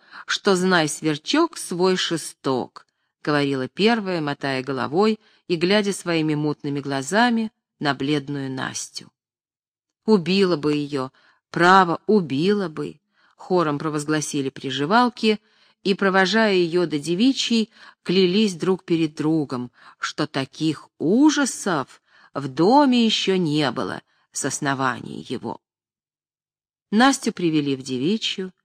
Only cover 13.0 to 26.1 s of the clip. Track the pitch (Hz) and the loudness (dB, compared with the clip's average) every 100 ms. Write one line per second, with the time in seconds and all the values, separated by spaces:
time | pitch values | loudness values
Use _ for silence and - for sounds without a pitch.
13 | _ _ _ _ - 180 160 143 156 151 | _ _ _ _ -2 0 2 -2 -4 -4
14 | 147 156 147 147 135 - 139 131 147 220 | -2 -2 -2 -4 -4 -6 -8 -4 0 2
15 | 247 - 220 214 - _ _ _ - 190 | 2 0 0 0 -4 _ _ _ -2 0
16 | 196 190 185 214 220 190 170 170 170 147 | 2 4 2 2 2 2 2 0 -2 -2
17 | 147 175 247 262 - 226 107 _ - _ | -4 2 2 2 0 0 -2 _ -20 _
18 | - 180 185 185 220 175 175 190 - 165 | -2 2 4 4 2 0 -2 -2 0 0
19 | 160 151 151 160 139 127 123 - - _ | 0 -2 0 0 0 -6 -8 -14 -20 _
20 | - - 151 - 135 - 156 147 - _ | -10 -6 -4 -4 -6 -4 -4 -4 -10 _
21 | 143 220 302 294 277 - - 165 127 - | 0 4 4 4 -2 -2 -4 -4 -4 -12
22 | _ _ _ - 139 131 170 269 285 247 | _ _ _ -10 -8 0 4 6 6 4
23 | 226 208 - 190 170 147 143 113 92 78 | 2 2 0 0 0 2 0 -2 -6 -8
24 | - _ _ - 143 - 143 135 135 117 | -14 _ _ -8 -6 -4 -4 -2 -2 -4
25 | - - - 127 113 - _ _ _ _ | -10 -14 -10 -10 -8 -12 _ _ _ _
26 | _ | _